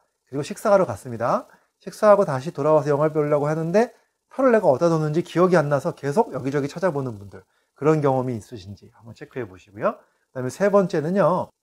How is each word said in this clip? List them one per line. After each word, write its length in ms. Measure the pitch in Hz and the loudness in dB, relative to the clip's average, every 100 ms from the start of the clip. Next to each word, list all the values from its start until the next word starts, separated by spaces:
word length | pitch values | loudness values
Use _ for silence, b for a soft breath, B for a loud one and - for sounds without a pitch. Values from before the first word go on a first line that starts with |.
| _ _ _ | _ _ _
그리고 140 | 139 | -10
식사하러 460 | - 202 220 196 165 | -10 -4 2 2 2
갔습니다. 580 | 101 131 113 123 202 - b b _ | -4 -10 -6 -2 -4 -6 b b _
식사하고 480 | 196 - 214 202 190 | -16 0 4 6 4
다시 260 | 131 147 | -2 -6
돌아와서 380 | 147 147 156 143 | -2 2 2 2
영화를 240 | 143 156 | 0 0
보려고 340 | 151 147 147 147 | 0 0 0 0
하는데 460 | 156 165 202 240 b b b _ | -2 0 0 0 b b b _
표를 180 | - 262 | 0 2
내가 160 | 220 180 | 4 4
어디다 220 | - 170 | 4 2
뒀는지 320 | 160 151 156 | 2 0 -2
기억이 340 | - 160 180 175 | -2 2 4 4
안 120 | 147 | 2
나서 240 | 143 175 | 0 -2
계속 400 | - 139 165 247 | -6 -4 -2 -2
여기저기 340 | 131 131 147 143 | -2 -4 -4 -4
찾아보는 520 | 170 185 143 131 104 | -4 -4 -4 -6 -10
분들, 240 | 101 95 - _ _ - | -16 -20 -20 _ _ -2
그런 260 | 143 156 | 0 2
경험이 340 | 143 131 127 113 | 2 0 -2 -6
있으신지 540 | - 117 95 101 - | -10 -18 -16 -20 -20
한번 200 | _ 113 | _ -20
체크해 340 | - 151 127 107 | -20 -14 -12 -12
보시고요. 480 | 95 _ 101 156 - b b b | -14 _ -6 -4 -4 b b b
그다음에 200 | 131 127 | -10 -8
세 220 | - 196 | -2 2
번째는요, 800 | 202 185 165 147 196 160 175 107 _ | 2 2 -2 -2 2 2 0 -4 _